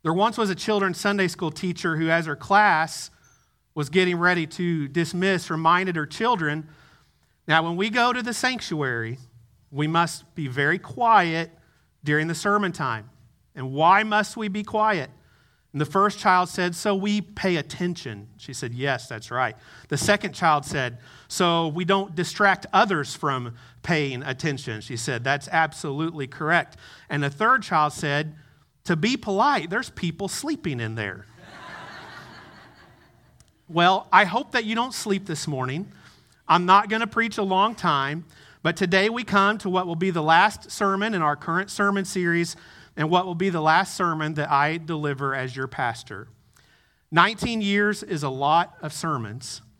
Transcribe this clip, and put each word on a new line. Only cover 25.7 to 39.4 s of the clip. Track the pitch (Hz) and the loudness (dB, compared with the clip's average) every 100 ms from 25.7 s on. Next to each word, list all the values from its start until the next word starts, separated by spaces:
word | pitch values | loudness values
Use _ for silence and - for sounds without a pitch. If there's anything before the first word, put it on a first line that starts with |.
| - 151 139 160 160 135 | -4 -8 -4 -6 -6 -10
correct." | - 156 170 135 - - - - | -6 0 0 0 -14 -20 -20 -6
And | 143 | -4
the | 143 | -2
third | 143 220 254 | 0 2 2
child | - 165 151 | 2 0 0
said, | - 151 143 156 - - _ _ _ - | -2 -2 -2 -4 -10 -20 _ _ _ -2
"To | 165 | 0
be | 214 269 | 0 -2
polite, | 214 196 269 254 160 | -2 2 2 2 -2
there's | 208 254 | -6 -6
people | - 175 - 196 | -6 -6 -4 -8
sleeping | - 285 311 - 123 | -6 -6 -4 -4 -4
in | 110 113 | -4 -4
there." | 101 92 - | -6 -8 -18
<laughs> | - - - - - - - - - - - - - - _ - _ _ _ _ _ _ _ - | -20 -20 -20 -18 -16 -16 -18 -18 -18 -20 -20 -20 -20 -20 _ -20 _ _ _ _ _ _ _ -4
Well, | 165 175 190 - | 2 4 4 4
I | 185 | 6
hope | 196 220 294 | 6 0 -2
that | 240 | -4
you | 220 | -2
don't | 226 254 | -2 -2
sleep | - 220 196 196 | -6 -2 -2 -2
this | 156 - | -6 -4
morning. | 135 127 143 202 - - - _ _ - | -4 -4 -4 -8 -16 -20 -20 _ _ 2
I'm | 170 180 | 2 8
not | 196 208 | 6 6
gonna | 220 226 | -2 0
preach | 226 226 214 | 0 -2 -2
a | |
long | 190 190 214 220 | 0 4 2 2
time, | 175 143 135 156 165 - - - | 0 2 0 -4 -10 -20 -20 -4
but | 160 170 | -4 0
today | 185 190 208 | 2 2 2
we | 233 | -2
come | 233 196 | 0 4